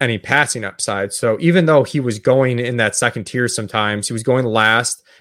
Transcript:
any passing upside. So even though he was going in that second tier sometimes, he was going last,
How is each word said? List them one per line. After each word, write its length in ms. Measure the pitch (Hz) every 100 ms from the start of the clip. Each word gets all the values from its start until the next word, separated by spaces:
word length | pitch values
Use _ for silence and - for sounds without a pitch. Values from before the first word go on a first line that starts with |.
any 180 | 127 110
passing 460 | - 139 143 123
upside. 480 | 101 - - 101 101
So 240 | - 196 110
even 280 | 165 180 160
though 180 | 151
he 160 | 127 147
was 180 | 123 104
going 400 | - 131 131 120
in 200 | 123 120
that 180 | 107 -
second 280 | 120 117
tier 220 | 98 127 120
sometimes, 600 | - 104 113 104 104 101
he 40 |
was 120 | 117
going 220 | 117 127 123
last, 580 | 110 107 113 123 - _ _